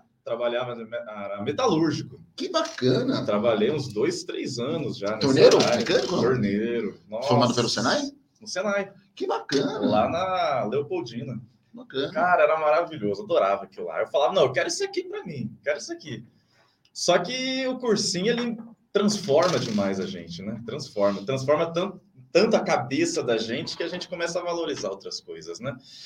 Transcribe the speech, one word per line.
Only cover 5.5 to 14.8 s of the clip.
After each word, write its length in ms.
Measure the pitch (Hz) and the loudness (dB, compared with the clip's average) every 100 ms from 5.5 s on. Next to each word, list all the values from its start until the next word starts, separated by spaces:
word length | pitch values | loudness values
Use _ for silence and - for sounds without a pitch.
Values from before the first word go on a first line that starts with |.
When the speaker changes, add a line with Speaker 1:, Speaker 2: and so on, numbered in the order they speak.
| 220 | 10
Speaker 1:
área. 140 | - 117 | 6 2
Speaker 2:
Mecânico, 400 | 120 208 - 165 | 2 2 2 0
não? 60 | |
Speaker 1:
Torneiro. 760 | 120 127 101 101 117 120 101 - 98 | 2 2 2 0 0 -2 -4 -8 -10
Nossa. 180 | 110 135 | -6 2
Speaker 2:
Formado 260 | 120 123 | 4 4
pelo 140 | 120 110 | 2 0
Senai? 340 | 104 123 285 277 - _ _ | 0 2 0 -2 -10 _ _
Speaker 1:
No 60 | - | -10
Senai. 420 | 180 214 202 196 - _ | -4 -2 -2 -4 -12 _
Speaker 2:
Que 120 | - 381 | -8 -4
bacana. 540 | 392 - 139 - - | -4 0 0 0 0
Speaker 1:
Lá 280 | 131 107 120 | 2 4 2
na 560 | 165 185 185 160 131 | 0 -2 0 0 0
Leopoldina. 760 | 107 139 147 180 - 117 127 107 - _ _ | 0 -2 -2 -6 -6 -10 -8 -10 -12 _ _
Speaker 2:
Bacana. 380 | 120 127 135 143 | -20 -10 -6 -4
Speaker 1:
Cara, 300 | 156 180 170 | 0 4 6
era 140 | 151 156 | 4 4
maravilhoso. 640 | 151 156 165 151 104 98 | 4 2 0 -2 -2 -2
Adorava 400 | 107 165 98 98 | 0 2 4 0
aquilo 220 | 95 - 87 | -4 -10 -8
lá. 140 | 80 | -4
Eu 60 | 110 | -2
falava, 240 | 147 156 | 2 2
"Não, 80 | 185 | 4
eu 100 | 131 | 4
quero 160 | 170 233 | 2 -2
isso 160 | 359 | -2